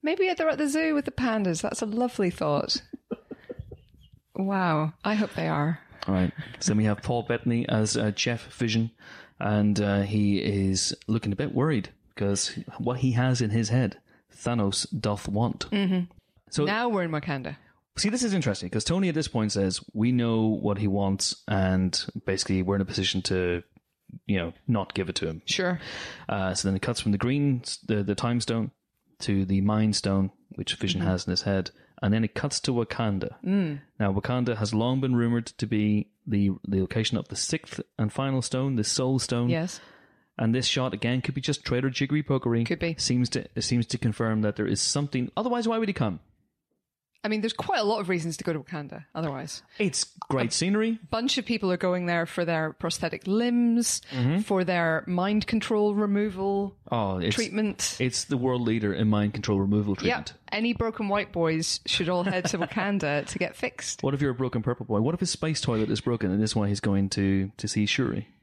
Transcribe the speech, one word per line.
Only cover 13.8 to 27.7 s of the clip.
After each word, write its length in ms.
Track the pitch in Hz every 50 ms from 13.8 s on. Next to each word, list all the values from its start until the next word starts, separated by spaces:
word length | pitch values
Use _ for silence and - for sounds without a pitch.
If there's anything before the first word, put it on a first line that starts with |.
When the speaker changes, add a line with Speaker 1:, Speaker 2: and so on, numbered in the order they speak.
| 127 101 - - _ _ _ _ _ _ -
Speaker 2:
Thanos 520 | - - 120 120 120 107 98 101 - - - - 143
doth 300 | - 107 104 98 - -
want. 420 | 98 104 117 117 - - - -
Speaker 1:
Mm-hmm. 420 | - 202 196 185 185 185 175 175 - - _ _ _ _ _ _
Speaker 2:
So 140 | - - 147
Speaker 1:
Now 240 | 160 202 220 240 247
we're 140 | 220 196 180
in 80 | 165
Wakanda. 460 | 156 151 143 160 147 135 127 - 143 - - _ _ _ _ _ _ -
Speaker 2:
See, 100 | - 196
this 140 | 214 247 247
is 100 | 233 196
interesting 380 | 190 143 - 101 - - 90
'cause 140 | - 113 -
Tony 240 | - 165 185 196 185
at 40 | 156
this 140 | 156 151 -
point 240 | - 120 110 104 -
says, 280 | 104 98 95 92 - - - -
"We 200 | 110 107 120 127
know 340 | 123 117 117 113 113 110
what 320 | 110 110 - - 104 101 98
he 100 | 107 101
wants, 540 | 95 101 101 98 95 95 - - - - -
and 560 | - 104 98 95 92 92 92 92 92 85 - - - - 101 -
basically 380 | - 98 95 - - 95 92 92
we're 140 | 90 98
in 40 | 98
a 60 | 98
position 340 | 92 - 107 95 - - 95 90
to, 400 | - 95 92 90 87 87 87 87 _ _ - _ _ _ _ _ _ - - _
you 120 | - 101 95
know, 160 | 85 80 82 - _
not 280 | - 120 107 95 - -
give 160 | - 95 82
it 40 | 92
to 120 | - - 82
him." 140 | 80 82 _
Speaker 1:
Sure. 340 | - - - 190 180 180 165 - - - - - - - - -
Speaker 2:
Uh, 280 | - - 101 95 95 92
so 140 | - - 98
then 60 | 95
it 40 | 95 -
cuts 180 | - 120 - -
from 100 | 110 101
the 60 | 98
green, 420 | 95 120 131 143 143 143 135 123 120
s-, 120 | -